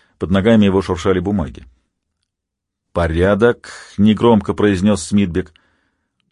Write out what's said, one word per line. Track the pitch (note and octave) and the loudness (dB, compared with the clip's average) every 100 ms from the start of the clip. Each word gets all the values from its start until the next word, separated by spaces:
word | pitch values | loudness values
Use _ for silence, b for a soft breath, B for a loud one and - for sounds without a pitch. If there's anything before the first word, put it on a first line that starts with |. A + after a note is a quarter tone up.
| b b | b b
Под | E2 | -4
ногами | F#2+ G#2 A2+ G2+ | 0 2 4 4
его | F#2+ | 2
шуршали | F2+ F2 G2+ F#2 | -2 -4 -2 -2
бумаги. | F2+ G#2 D2+ - - _ _ _ _ _ _ _ _ _ _ _ _ | -2 -4 -6 -12 -20 _ _ _ _ _ _ _ _ _ _ _ _
«Порядок», — | - E2 E2 F#2+ G2+ A#2+ A#2 - - B B | -4 -2 0 0 2 2 0 -8 -20 B B
негромко | G#2 G2+ A#2 G#2+ F#2+ | 0 2 2 2 0
произнес | G2 G#2 F#2+ G#2 G2+ | -2 0 0 0 -2
Смитбек. | - G#2 F#2+ E2+ - _ _ _ _ _ _ _ _ | -2 -2 -2 -4 -8 _ _ _ _ _ _ _ _